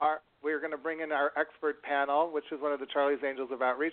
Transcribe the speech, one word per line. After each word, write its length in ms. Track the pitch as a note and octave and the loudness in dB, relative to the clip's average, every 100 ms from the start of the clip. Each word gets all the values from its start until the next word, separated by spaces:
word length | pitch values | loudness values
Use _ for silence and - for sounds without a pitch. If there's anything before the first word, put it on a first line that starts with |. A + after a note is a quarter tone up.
our, 200 | D3+ D#3 - _ | 0 0 -6 _
we're 200 | D3 D3+ | -4 -2
gonna 160 | D#3 D3+ | -4 -4
bring 240 | D3 D#3+ | -6 -4
in 100 | D#3 | -2
our 220 | D3 D3 D3 | 0 2 0
expert 460 | D#3 - D#3 D3 | -2 -2 -4 -2
panel, 480 | - C#3+ C#3 C#3+ E3+ | -2 0 2 2 2
which 120 | D3+ D3 | 0 -4
is 80 | D3+ | -4
one 100 | D3 | -2
of 80 | C#3+ | -2
the 80 | C3 | -2
Charlie's 260 | D3 C#3+ C#3+ C#3 | 2 2 2 -2
Angels 240 | C3+ B2+ | -4 -6
of 80 | B2+ | 0
Outreach. 320 | B2+ B2+ D#3+ | 0 2 -2